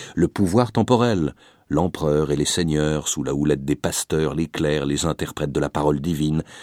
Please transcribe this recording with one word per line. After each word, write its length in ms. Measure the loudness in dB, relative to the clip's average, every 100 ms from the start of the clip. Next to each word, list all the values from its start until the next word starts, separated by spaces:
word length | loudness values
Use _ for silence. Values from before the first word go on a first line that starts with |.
| -4
le 140 | 0 0
pouvoir 440 | 2 2 2 2
temporel, 640 | 0 2 4 4 2 -2 -4 -18 _ _
l'empereur 640 | 0 0 0 0 2 2
et 60 | 0
les 80 |
seigneurs, 640 | 0 0 0 2 2 0 -2
sous 140 | -4
la 120 | -4
houlette 300 | 0 0 0
des 120 | 0 -2
pasteurs, 580 | -2 -4 -2 0 0
les 140 | -2 -4
clercs, 360 | -2 0 0
les 220 | 0 0 -2
interprètes 460 | -2 -6 -4 -4
de 80 | -2
la 100 | -2
parole 300 | 0 0 0
divine. 420 | -2 -2 0 0 -4 -14